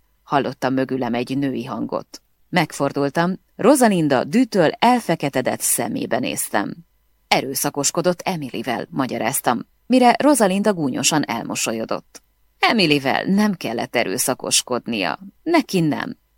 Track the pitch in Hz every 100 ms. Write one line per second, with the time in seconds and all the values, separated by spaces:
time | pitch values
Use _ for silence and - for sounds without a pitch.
0 | _ _ - 143 120 131 127 131 131 131
1 | 120 120 123 139 139 117 127 113 117 -
2 | - - _ _ _ 180 - - 139 135
3 | 143 165 175 190 _ - 214 285 226 185
4 | 151 127 - 208 262 202 156 - 233 247
5 | - 165 139 135 117 110 - - 120 -
6 | - 123 85 - - 104 - - - _
7 | _ _ - 185 131 131 147 - 139 175
8 | 175 170 - 175 131 202 233 226 - 156
9 | 127 117 117 - 143 113 - _ - 254
10 | 240 - 285 277 196 196 214 180 139 -
11 | 135 151 - 113 - 110 - 113 110 90
12 | - - _ _ _ _ 381 233 165 147
13 | 135 104 - 196 214 180 113 113 - 120
14 | 101 98 - 127 - - - 120 - 113
15 | 87 - - - 320 330 - 185 156 135
16 | - - _